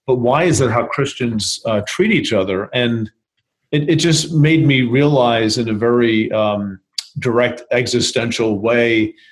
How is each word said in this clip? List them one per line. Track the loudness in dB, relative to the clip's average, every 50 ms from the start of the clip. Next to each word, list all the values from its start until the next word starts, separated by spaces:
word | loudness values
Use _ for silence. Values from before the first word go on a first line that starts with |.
| _
but | -2 -2
why | 0 2 0 2 2 2
is | 2 2
that | 2 0 0
how | 0 -2 -4
Christians, | -4 -4 -4 -4 -4 -4 -6 -4 -4 -4 -4 -4 -6 -6 -6 -4
uh, | -4 -2 -2 -4
treat | -4 -2 0 0 2
each | 0 0 0 0 -2
other? | -2 0 -2 -2 -4 -4 -4 -4
And | -2 -2 -2 -2 -4 -6 -8 _ _ _ _ _ _ _ _ _ _ _ -4
it, | -4 -2 0 0
it | 0
just | 2 2 2 2 0 0 0 2
made | 2 4 4 4 4 4
me | 2 2 2
realize | 0 0 2 2 2 4 4 4 2 2 2 2 0 0 0 -2
in | -2 -2
a | -2
very, | -2 0 2 2 2 2 2 2 0 0 0
um, | 0 0 0 0 -2 -4 -6 -8 -10 -14 _ _ _ -16 -14 -12 -10 -6
direct | -2 0 2 2 2 0 -2 -6 -6 -2
existential | -2 -2 0 0 0 0 0 0 -2 -2 -2 -2 -2 -2 0 0 0
way | 0 0 0 2 2 2 2 2 2 0 -2 -4 _ -20 _